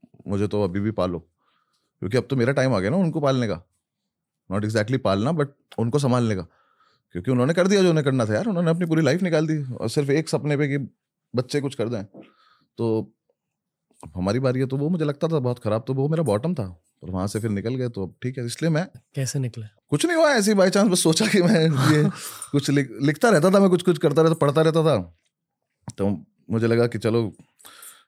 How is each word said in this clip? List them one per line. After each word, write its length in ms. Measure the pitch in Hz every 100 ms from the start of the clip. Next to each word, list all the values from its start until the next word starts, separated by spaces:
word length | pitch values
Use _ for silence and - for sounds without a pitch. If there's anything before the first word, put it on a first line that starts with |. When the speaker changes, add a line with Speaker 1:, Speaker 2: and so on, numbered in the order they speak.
| _ _ -
Speaker 1:
मुझे 200 | 98 101
तो 160 | 104
अभी 160 | 98 95
भी 120 | 104
पालो, 280 | 107 90 85 - _ _ _ _ _ _ -
क्योंकि 180 | 98 120
अब 100 | -
तो 60 | 135
मेरा 180 | 120
टाइम 200 | 143 131
आ 60 | 107
गया 100 | 95
ना 80 | 175
उनको 240 | 170 151
पालने 260 | 143 131 113
का, 160 | 85 - _ _ _ _ _ _ _ -
not 140 | 98 104
exactly 340 | 110 107 131
पालना, 320 | 107 98 120
but 160 | 165 139 - _ -
उनको 200 | 117 143
संभालने 360 | 139 123 117 98
का, 60 | 85 _ _ _ _ _ _
क्योंकि 200 | 87 98
उन्होंने 220 | 127 127
कर 140 | 170 185
दिया 140 | 202
जो 80 | 185
उन्हें 160 | 160 139
करना 200 | 131 107
था 80 |
यार, 120 | 107 220
उन्होंने 240 | 175 170
अपनी 160 | 165 175
पूरी 160 | 160
लाइफ 200 | 147 175
निकाल 260 | 190 156 156
दी 260 | 156 131
और 160 | 120 113
सिर्फ 200 | 151 139
एक 200 | 143 156
सपने 280 | 160 147 143
पे 200 | 147 139
कि 200 | 113 _ _ _ _ 117
बच्चे 260 | 131 143
कुछ 140 | 135 135
कर 140 | 127
जाएं। 160 | 117 98 - - _ _ _ _ -
तो 360 | 117 110 101 _ _ _ _ _ _ _ _ _
अब 80 | 82 87
हमारी 240 | 92 117
बारी 200 | 135 127
है, 60 | 135
तो 120 | 135
वो 120 | 147
मुझे 160 | 180 151
लगता 220 | 143 165
था 120 | 160
बहुत 200 | 123 120
खराब, 240 | 107 110 123
तो 60 |
वो 160 | 131 143
मेरा 140 | 160
बॉटम 300 | 139 104 156
था, 300 | 170 95 87 _ _
और 60 | -
वहाँ 180 | 92 98
से 120 | 104
फिर 100 | 110
निकल 260 | 101 107 131
गए, 140 | 123
तो 180 | 107 92
अब 80 | -
ठीक 140 | 123 135
है। 80 | 120
इसलिए 260 | - 160
मैं 160 | 156 185 - _ 143
Speaker 2:
कैसे 240 | 131 143
निकले? 260 | 123 113 107 _ -
Speaker 1:
कुछ 160 | 147 330
नहीं 120 | 330
हुआ, 120 | 311
ऐसे 240 | 254 196
ही 60 | 202
by 80 | 185
chance 240 | 196 208
बस 80 | 180
सोचा 280 | 170 160 214
कि 140 | 208
मैं 280 | 175 175 160 139 131
ये 160 | 151 151 - -
Speaker 2:
<laughs> 200 | - -
Speaker 1:
कुछ 180 | 143 139
लिख-, 320 | 143 139 110
लिखता 280 | 139 147 240
रहता 220 | 180 180
था 80 | 196
मैं, 100 | 196
कुछ, 120 | 175
कुछ 160 | - 165
करता 240 | 156 143
रहता, 120 | 160
पढ़ता 280 | 160 147 143
रहता 220 | 160 160
था, 340 | 156 120 85 - _ _ _ _ _ _ - -
तो 280 | 101 87 - _ -
मुझे 160 | 110 113
लगा 200 | 117 117
कि 100 | 113
चलो 360 | 110 117 107 - _ _ - - - -